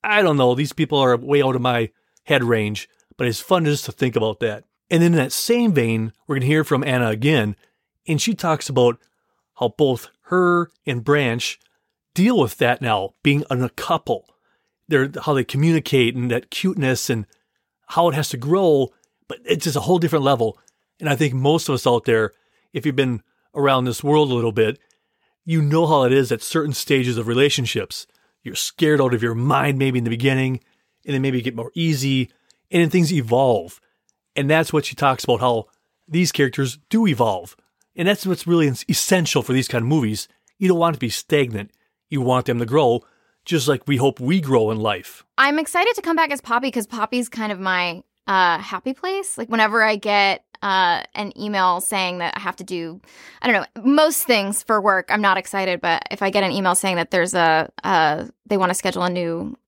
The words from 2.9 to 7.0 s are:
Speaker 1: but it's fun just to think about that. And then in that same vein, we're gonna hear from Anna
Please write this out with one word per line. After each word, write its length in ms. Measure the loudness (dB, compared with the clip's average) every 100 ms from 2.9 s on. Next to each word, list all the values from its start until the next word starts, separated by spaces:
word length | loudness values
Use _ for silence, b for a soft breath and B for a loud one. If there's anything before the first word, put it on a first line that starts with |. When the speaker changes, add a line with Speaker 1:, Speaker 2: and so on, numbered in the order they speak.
| b b -6
Speaker 1:
but 100 | -4
it's 120 | -4
fun 240 | 0 0 2
just 200 | -2 -4
to 60 |
think 240 | -4 -2 0
about 240 | -2 -2
that. 260 | -6 -6 _ _ _
And 120 | 2
then 120 | 4
in 40 | 4
that 140 | 0
same 420 | -4 0 2 2
vein, 380 | 2 0 -2 -4 -10 -6
we're 80 | -2
gonna 100 | 2
hear 180 | 0
from 200 | 2 -2
Anna 240 | 0 0